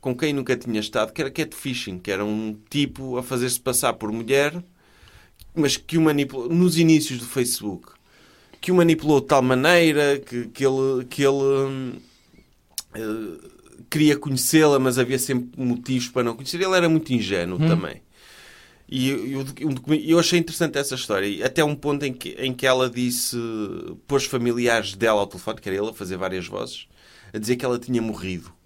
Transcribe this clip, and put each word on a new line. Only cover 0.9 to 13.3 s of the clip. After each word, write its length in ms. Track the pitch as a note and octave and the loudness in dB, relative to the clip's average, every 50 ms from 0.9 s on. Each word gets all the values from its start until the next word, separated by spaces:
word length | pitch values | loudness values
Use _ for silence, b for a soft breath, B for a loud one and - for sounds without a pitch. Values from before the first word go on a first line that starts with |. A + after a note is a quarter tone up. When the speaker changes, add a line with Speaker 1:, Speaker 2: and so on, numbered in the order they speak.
| - A#2+ G#2+ A2+ - | -2 -2 -2 -2 -2
Speaker 1:
que 80 | - | -6
era 80 | D#3 C3+ | -6 -6
catfishing, 680 | - - D3+ - - - - C#3 B2+ A#2+ - - F#2 F2+ | -4 -6 -6 -6 -6 -10 -8 -6 -6 -6 -6 -8 -10 -10
que 140 | F2+ - G2 | -4 -4 -2
era 120 | F#2+ G#2 | -2 -2
um 320 | G#2 G#2+ G#2+ A2 G#2+ G#2+ A2 _ _ | -2 -2 -4 -4 -6 -8 -10 _ _
tipo 480 | - D3 C#3+ C3+ B2 - C3 C3 B2 A#2+ | -2 -2 -2 -2 -2 -10 -10 -6 -6 -6
a 40 | B2+ | -4
fazer-se 360 | - C3 B2 B2 B2+ A#2+ - | -4 -2 -2 -2 -2 -2 -4
passar 340 | _ B2+ B2 - - B2 A2+ | _ -2 -2 0 0 0 -2
por 180 | - A2 G#2+ G#2+ | -2 -6 -6 -6
mulher, 420 | A2+ A#2 A2 C3+ C#3 C#3+ D3 D3+ F3 F3 _ b b b b b b b b b b b b b b b - - | -6 -2 0 2 2 2 2 -2 -6 -12 _ b b b b b b b b b b b b b b b -12 -2
mas 240 | - D3 C#3+ - | 0 0 0 0
que 220 | - - - D#3+ E3 | -2 -6 -2 0 2
o 20 | |
manipulou, 480 | D#3+ D#3 D3+ C#3+ C#3+ C3+ C3+ C3+ A#2 B2 | 4 4 4 2 0 -2 -4 -8 -4 0
nos 300 | E3 F3 F3+ F3+ E3+ E3 | 2 4 4 4 4 4
inícios 400 | E3+ D#3+ D#3+ D3+ D3+ - C3 A#2+ | 6 6 6 6 4 0 -6 -8
do 80 | A#2 | -10
Facebook, 600 | - - C3+ B2 A#2+ - - G#2 G#2 F#2+ F2 - - - _ b b b b b b b b b b b b | -6 -2 -2 0 0 -2 -4 -6 -8 -8 -8 -12 -20 -20 _ b b b b b b b b b b b b
que 100 | - - | -2 2
o 60 | F3+ | 4
manipulou 440 | F3+ F3 E3 D#3+ D#3 C#3+ D3+ D3+ C#3 | 4 6 6 4 2 4 4 4 4
de 60 | B2 | 4
tal 160 | - D3+ C#3 B2+ | 4 4 4 6
maneira 800 | B2+ C3 B2+ C3 D#3+ F3 E3+ E3+ D#3+ D3+ D3 D3 C#3+ C#3 C#3 C#3 | 4 2 4 4 6 6 6 6 6 4 4 4 2 2 0 -2
que, 220 | - B2 A#2+ A#2 | -8 -8 -8 -8
que 180 | G#2+ - - C3+ | -8 -6 0 0
ele, 400 | C3+ C3+ C3 C3+ C3+ C3+ B2 B2 B2 | 2 2 2 0 0 0 -2 -4 -6
que 120 | - - C#3+ | -2 2 2
ele, 100 | C3+ C#3 | 4 4
hum, 580 | C#3 C3+ C#3 C#3 C3+ C3+ C3+ C3+ C3 C3 B2+ - - b b b b b b b b b b _ _ _ _ _ - - _ - | 4 2 2 2 2 0 -2 -4 -6 -8 -8 -10 -12 b b b b b b b b b b _ _ _ _ _ -16 -16 _ -12
eh, 540 | G#2+ A2+ G#2+ G#2+ A2+ A2 G2 | -10 -8 -6 -6 -8 -8 -12